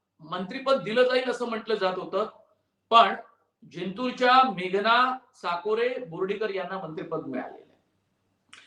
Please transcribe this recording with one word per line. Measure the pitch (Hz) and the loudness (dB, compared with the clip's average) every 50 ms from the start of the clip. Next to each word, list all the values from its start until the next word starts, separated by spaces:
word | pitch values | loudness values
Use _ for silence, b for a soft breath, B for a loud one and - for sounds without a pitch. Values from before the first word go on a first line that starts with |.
| _ _ _ _ | _ _ _ _
मंत्रिपद | 156 160 175 185 196 185 247 269 262 269 269 - | -14 -10 -8 -8 -8 -8 -10 -4 0 2 2 2
दिलं | 165 196 220 247 254 | 0 0 2 4 4
जाईल | 254 254 254 254 254 | 4 4 2 0 -2
असं | 226 - 240 226 | -4 -4 -4 -6
म्हटलं | 226 220 220 220 220 | -6 -6 -4 -4 -2
जात | 208 190 185 185 185 | 0 0 -2 -2 -4
होतं, | 175 160 - 190 214 220 - - _ _ _ _ _ _ _ _ _ _ | -6 -4 -4 -4 -4 -4 -6 -14 _ _ _ _ _ _ _ _ _ _
पण | 220 233 226 196 226 - - - _ _ _ _ _ _ - - | 8 8 8 8 4 -2 -8 -16 _ _ _ _ _ _ -20 -16
जिंतूरच्या | - 165 185 190 185 202 254 254 233 - 247 247 247 262 262 - | -12 -8 -8 -8 -6 -4 -6 -6 -2 2 4 6 6 6 6 4
मेघना | 190 170 185 185 185 202 208 226 233 240 233 254 254 254 - _ _ | 2 -4 -4 -2 -2 0 2 4 4 4 4 2 0 -4 -10 _ _
साकोरे | _ - 185 175 170 - 208 214 226 240 254 247 - 165 165 | _ -6 -4 -4 -4 -2 -2 -2 0 0 -2 -2 -4 -8 -10
बोर्डीकर | 160 185 185 190 208 202 220 208 | -6 -4 -4 -4 -2 -2 -4 -4
यांना | 190 185 180 180 190 170 170 160 | -4 -6 -6 -6 -8 -8 -10 -10
मंत्रिपद | 156 180 165 - 160 156 135 135 | -10 -10 -8 -6 -6 -6 -6 -6
मिळालेलं | 127 113 - - - - | -8 -8 -8 -10 -12 -16
आहे. | - _ _ _ _ _ _ _ _ _ _ _ _ _ _ _ _ _ b b b | -20 _ _ _ _ _ _ _ _ _ _ _ _ _ _ _ _ _ b b b